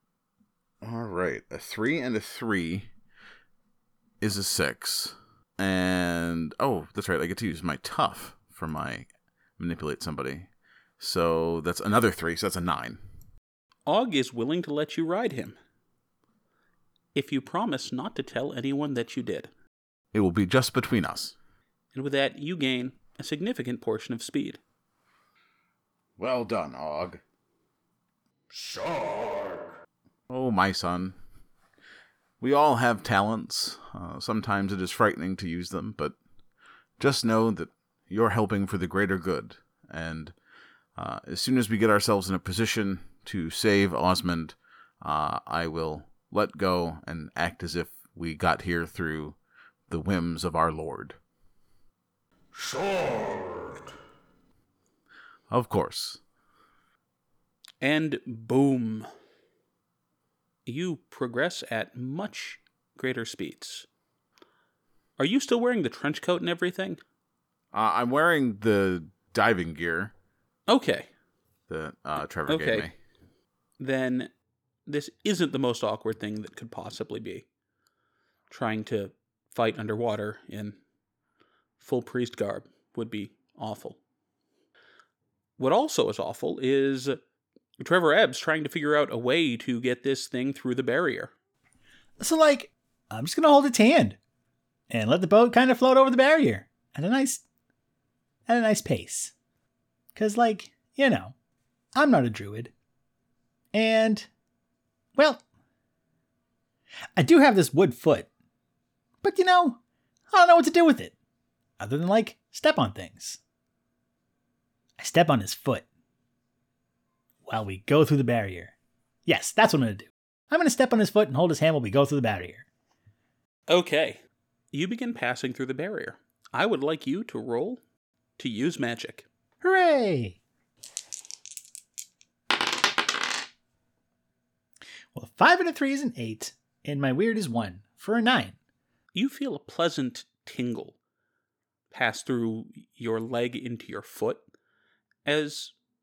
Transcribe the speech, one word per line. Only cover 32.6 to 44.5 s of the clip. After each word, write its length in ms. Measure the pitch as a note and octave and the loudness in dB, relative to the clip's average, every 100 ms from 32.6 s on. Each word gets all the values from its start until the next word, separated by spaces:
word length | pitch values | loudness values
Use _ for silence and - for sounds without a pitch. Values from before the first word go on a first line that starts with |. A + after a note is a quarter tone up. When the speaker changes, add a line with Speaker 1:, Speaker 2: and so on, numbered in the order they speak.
| D3+ A#2+ | 4 4
Speaker 1:
have 260 | B2 G#2 | 2 0
talents. 760 | - G2 G#2 A2+ - - - - - | 0 2 2 -2 -6 -6 -6 -8 -16
Uh, 260 | - E2+ D#2+ | -16 -14 -10
sometimes 500 | - A2 A#2 G2+ G2 | -4 -4 -2 -2 -2
it 120 | G2 | -4
is 80 | F2+ | -4
frightening 440 | - G#2+ - F2 F#2 | 2 2 2 -6 -6
to 120 | F2+ | -6
use 220 | F2 F2+ | -6 -6
them, 240 | F#2 G#2 A2+ | -8 -8 -6
but 160 | D2 - _ - - _ - - _ _ | -8 -8 _ -20 -20 _ -20 -20 _ _
just 240 | C#3 C3 | 0 2
know 260 | A2+ A2 A2+ | 2 2 2
that 180 | G2 D#2+ _ _ _ _ | 0 -8 _ _ _ _
you're 240 | G2+ A2+ | 0 2
helping 360 | A2 G#2 G2+ G2 | 2 0 0 -2
for 100 | F#2+ | -4
the 100 | F2 | -2
greater 320 | F#2+ G2 F#2+ | -2 0 -2
good. 380 | F#2 D2 A1+ - _ _ _ | -2 -4 -6 -18 _ _ _
And, 440 | E2 E2 D#2+ D2+ - _ - - _ _ - | -12 -10 -10 -14 -20 _ -20 -20 _ _ -12
uh, 220 | - - - | -10 -10 -10
as 140 | - | -6
soon 160 | - B2+ | 0 0
as 140 | G#2 | 2
we 80 | G#2+ | 2
get 100 | A2 | 4
ourselves 400 | G2+ A#2 G2 F2+ | 4 4 0 0
in 60 | |
a 40 | F#2 | -4
position 640 | - F#2 A2+ A#2 G2 F#2 - - - | -4 -2 -2 0 -2 -4 -10 -20 -10
to 220 | G2 D#2+ | -6 -6
save 460 | - A2 G2+ G2 | 0 4 4 4
Osmond, 640 | C2 F2+ F#2 F2+ E2 D#2 | 2 2 2 0 -4 -6